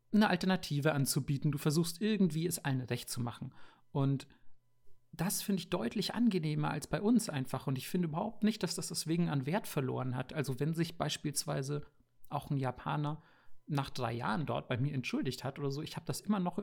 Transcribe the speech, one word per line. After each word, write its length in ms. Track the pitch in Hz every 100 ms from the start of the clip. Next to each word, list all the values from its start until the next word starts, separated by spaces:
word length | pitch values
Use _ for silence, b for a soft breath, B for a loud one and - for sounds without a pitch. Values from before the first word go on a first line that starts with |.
| _
eine 160 | 208 208
Alternative 640 | 180 185 185 - 143 151
anzubieten. 600 | 143 131 147 131 139 151
Du 60 | 143
versuchst 440 | 156 151 165 -
irgendwie, 440 | 214 208 180 156 170
es 120 | -
allen 220 | 147 131
recht 280 | 120 120 -
zu 100 | -
machen. 340 | 117 - 127 - b b b
Und 340 | 147 139 135 - b b - _ _ - - _
das 300 | 165 180 -
finde 180 | - 190
ich 100 | -
deutlich 440 | 180 233 214 -
angenehmer 560 | - 240 185 156 151 151
als 160 | 151 -
bei 140 | 151
uns 280 | 208 247 -
einfach. 380 | 143 131 131 -
Und 120 | 131
ich 100 | -
finde 200 | 180 165
überhaupt 360 | 160 220 -
nicht, 180 | 208 214
dass 120 | 175
das 140 | - -
deswegen 400 | 170 151 170 170
an 180 | 143 131
Wert 200 | 180 -
verloren 500 | 147 127 127 131 127
hat. 160 | -
Also 280 | 156 139 131
wenn 140 | 147
sich 240 | 165 170 -
beispielsweise 840 | 151 - 151 147 151 147 135 143 - _ _ - -
auch 220 | 147 -
ein 60 | 139
Japaner 640 | 131 123 147 151 147 151 b b b b -
nach 240 | 143 131
drei 220 | - 117
Jahren 340 | 117 147 214 120
dort 220 | 123 -
bei 80 | 120
mir 180 | 143
entschuldigt 500 | 135 - 277 143 -
hat 140 | 131 -
oder 120 | 139
so, 120 | 139
ich 140 | 160 -
habe 100 | -
das 140 | 135
immer 200 | - 208
noch 180 | 175 -